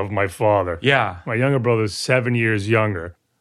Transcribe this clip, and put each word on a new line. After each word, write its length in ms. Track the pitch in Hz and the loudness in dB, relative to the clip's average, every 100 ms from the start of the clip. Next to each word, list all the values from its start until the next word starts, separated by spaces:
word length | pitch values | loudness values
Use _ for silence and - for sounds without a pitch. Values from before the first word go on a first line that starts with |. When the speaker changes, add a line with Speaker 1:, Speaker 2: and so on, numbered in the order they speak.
Speaker 1:
of 80 | 98 | -2
my 160 | 101 98 | -2 -2
father. 520 | - 110 101 90 82 | 0 2 2 0 -2
Speaker 2:
Yeah. 380 | 127 135 104 87 - | 2 2 0 -6 -6
Speaker 1:
My 80 | |
younger 240 | 113 135 135 | -2 0 2
brother's 340 | 120 113 104 | 2 0 0
seven 420 | - - 127 123 | -4 0 0 0
years 320 | 120 113 107 101 | 0 2 0 2
younger. 480 | 113 107 92 85 - _ _ | 2 2 -2 -8 -14 _ _